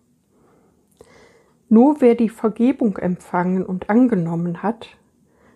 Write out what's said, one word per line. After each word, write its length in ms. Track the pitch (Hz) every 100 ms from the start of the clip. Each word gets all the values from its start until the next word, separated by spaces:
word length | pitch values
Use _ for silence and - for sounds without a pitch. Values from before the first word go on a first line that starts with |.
| _ _ _ _ _ _ _ _ _ _ - _ _ _ _ _ -
Nur 320 | 220 269 294
wer 140 | 247 233
die 140 | 220
Vergebung 680 | - 220 214 240 269 233 185
empfangen 680 | 180 180 - 180 180 185 180
und 240 | 185 -
angenommen 760 | 220 254 202 165 170 175 170
hat, 260 | 196 226 - _ _ _ _ _ _